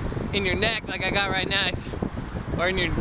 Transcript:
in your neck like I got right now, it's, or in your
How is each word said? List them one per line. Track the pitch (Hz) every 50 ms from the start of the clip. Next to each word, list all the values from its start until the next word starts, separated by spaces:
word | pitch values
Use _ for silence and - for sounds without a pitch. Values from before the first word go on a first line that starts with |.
| - - - - - - 202
in | 202 196
your | 185 180
neck | 190 208 226 226 214 202
like | 190 190 185 185
I | 185
got | 185 202 202 196
right | 190 190 180
now, | - 196 196 190
it's, | 180 180 - - - - - - - - - - - - - - - 139
or | 139 170 185
in | 185 190
your | 175 165 160 -